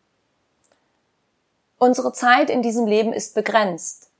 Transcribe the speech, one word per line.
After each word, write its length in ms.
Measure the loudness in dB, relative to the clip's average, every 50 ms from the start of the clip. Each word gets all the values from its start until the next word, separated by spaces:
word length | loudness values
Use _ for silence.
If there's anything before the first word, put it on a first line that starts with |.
| _ _ _ _ _ _ _ _ _ _ _ _ _ _ _ _ _ _ _ _ _ _ _ _ _ _ _ _ _ _ _ _ _ _ _ _
Unsere 340 | 2 2 2 2 -2 -4 -6
Zeit 380 | -2 2 4 4 4 4 0
in 100 | -2 -2
diesem 240 | -2 -2 -2 -2 0
Leben 280 | 2 2 2 0 0 -4
ist 200 | -6 -8 -6 -6
begrenzt. 760 | -4 -4 0 0 0 0 0 -4 -8 -10 -14 -14 -16 _ _ _ _